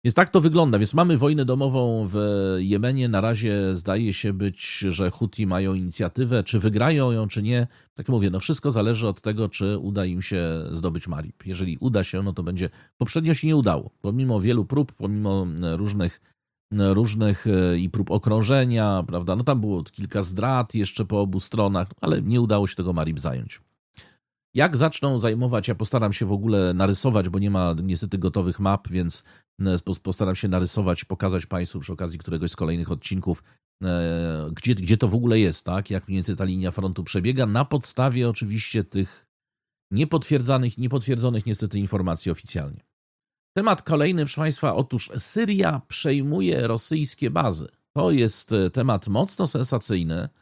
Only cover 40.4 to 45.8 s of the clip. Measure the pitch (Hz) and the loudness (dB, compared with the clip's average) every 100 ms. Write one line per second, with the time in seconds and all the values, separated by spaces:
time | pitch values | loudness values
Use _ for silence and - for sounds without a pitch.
40.4 | 123 135 123 - 123 127 120 123 123 117 | 2 2 0 -2 -2 -2 0 0 0 0
41.4 | 110 104 104 101 98 104 90 78 - 80 | -2 -2 -2 -2 -2 0 0 -2 -2 -4
42.4 | - 90 71 71 - _ _ _ _ _ | -6 -6 -8 -10 -18 _ _ _ _ _
43.4 | _ - 214 196 - 156 151 180 147 - | _ -2 2 0 2 2 2 2 0 0
44.4 | 156 139 147 90 131 123 - - - - | -2 0 0 0 0 -2 -4 -6 -4 -2
45.4 | 226 202 180 147 | 0 2 2 0